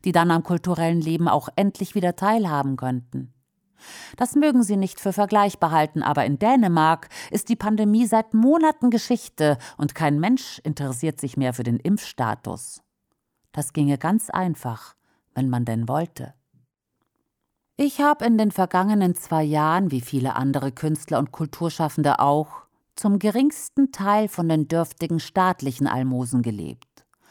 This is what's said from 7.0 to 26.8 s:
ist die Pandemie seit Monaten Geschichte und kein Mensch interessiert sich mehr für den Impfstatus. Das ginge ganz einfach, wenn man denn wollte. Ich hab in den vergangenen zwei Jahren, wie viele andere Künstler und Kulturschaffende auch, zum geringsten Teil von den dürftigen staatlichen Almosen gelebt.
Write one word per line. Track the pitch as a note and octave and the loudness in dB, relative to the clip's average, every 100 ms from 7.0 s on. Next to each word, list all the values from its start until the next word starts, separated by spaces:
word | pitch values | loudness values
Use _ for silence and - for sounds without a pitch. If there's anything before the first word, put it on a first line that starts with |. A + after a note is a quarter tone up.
| - - - | -4 -18 -6
ist | G#3 - | -6 -2
die | |
Pandemie | A#3 G#3 A3 G#3 G#3+ A#3+ | -2 0 0 2 2 4
seit | A3 A3 | 2 2
Monaten | A3 B3 E4 D#4 D4+ B3 | 2 4 4 4 2 2
Geschichte | A3+ - A#3+ - - D3+ C#3 - - | 2 0 -4 -4 0 2 2 -4 -6
und | C#3+ | -6
kein | - D#3 D3 | 0 0 2
Mensch | F3+ B3+ - - | 2 0 -2 -10
interessiert | - D3 C#3 B2 D#3+ - | -8 -4 -6 -4 -4 -4
sich | C#3 C3+ | -6 -2
mehr | C3 | -2
für | B2 | -2
den | A#2+ A#2 | -2 -2
Impfstatus. | - G3+ - - A#2 G#2+ - F2+ - - _ _ _ _ _ _ _ | 0 -2 -4 -4 -4 -4 -8 -12 -12 -20 _ _ _ _ _ _ _
Das | - D3 | -8 -6
ginge | - C#3+ C#3 | 0 0 0
ganz | D#3+ A3 - | 0 -2 -2
einfach, | - F3+ D#3 B2 A2 - _ _ _ _ | -4 -4 -4 -8 -10 -14 _ _ _ _
wenn | - C3 | -4 -2
man | B2 | -2
denn | A#2+ A2+ A#2 | -2 -4 -2
wollte. | C#3 E3 - C3+ _ _ _ _ _ _ _ _ _ _ _ _ _ _ - | -4 -4 -10 -18 _ _ _ _ _ _ _ _ _ _ _ _ _ _ -2
Ich | C#4 - | -2 2
hab | D4 D4 | 2 2
in | A#3 A3+ | 2 4
den | G#3+ | 2
vergangenen | F#3+ F#3 F3+ F#3+ G#3+ F3+ F3 | 2 0 2 2 2 2 0
zwei | - D#3+ | -2 0
Jahren, | D3+ D3+ D3+ F3 F#3+ | 2 2 2 2 0
wie | C3+ | -2
viele | A#2+ C#3 B2+ | -2 -2 -2
andere | - C3+ C#3 C3+ | 0 0 0 -4
Künstler | B2+ D#3 D#3 - C#3 | -4 -4 -4 -2 -2
und | C#3 | -2
Kulturschaffende | - D#3 - E3+ - D#3 - C#3+ - | -4 -8 -4 -6 -2 -4 0 0 2
auch, | C#3 D3 D3+ - _ _ _ | 2 2 -2 -12 _ _ _
zum | - G#3+ G3+ | -4 0 2
geringsten | G#3+ G#3 C#4 - - - C4+ | 2 2 0 0 -6 0 0
Teil | - G3 G#3 G#3+ | 0 2 2 2
von | - E3 | -2 0
den | D#3 D3+ | 0 0
dürftigen | E3 E3 - E3 E3 | -2 -2 -6 -4 -4
staatlichen | - - F#3 F3+ C3+ B2 C#3 | -2 0 0 0 -6 -2 -2
Almosen | B2+ C3 B2+ B2 B2 | 0 -2 -2 -2 -2
gelebt. | A#2+ G#2 D#2 B1 | -2 -4 -10 -12